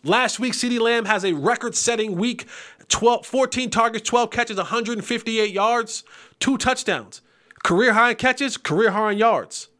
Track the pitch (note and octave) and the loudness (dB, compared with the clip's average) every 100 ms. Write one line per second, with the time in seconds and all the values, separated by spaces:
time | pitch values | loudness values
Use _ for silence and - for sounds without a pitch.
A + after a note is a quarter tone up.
0 | C#3+ G#3+ B3 - B3 - A#3+ A#3+ A3+ A#3 | 0 0 0 -2 -4 -4 -2 0 0 0
1 | G#3 G#3+ F#3+ D#3+ D3 A#3 A#3+ - - A#3 | 0 0 0 0 0 -2 -2 -2 -2 -2
2 | A3 F3 A3+ A3+ - - - - - - | -2 -2 -2 -4 -12 -18 -20 -20 -4 2
3 | A3+ A#3+ - B3+ B3+ B3+ B3+ G#3+ A3+ A3 | 2 2 -2 0 0 0 -2 0 0 0
4 | - A#3+ A#3+ - A#3 G3 E3+ A3+ A3+ A#3 | 0 2 2 0 -2 -2 -4 -4 -4 -6
5 | - A#3 A3+ A3+ G#3+ F#3+ G#3 A#3+ A3+ - | -4 -6 -2 -2 0 0 0 0 -2 -10
6 | - - - _ - C4+ B3 B3+ - D#3+ | -14 -20 -20 _ -2 0 0 0 -2 -4
7 | G#2 - _ _ _ - - E3+ B3 G#3+ | -4 -20 _ _ _ -6 0 4 4 4
8 | A#3+ A3+ B3+ B3+ C#4 - - D3+ A3 G3 | 4 4 0 0 -2 -4 -4 2 2 2
9 | G#3+ G#3 A3+ F3+ G2 - - _ | 0 2 2 2 -2 -12 -16 _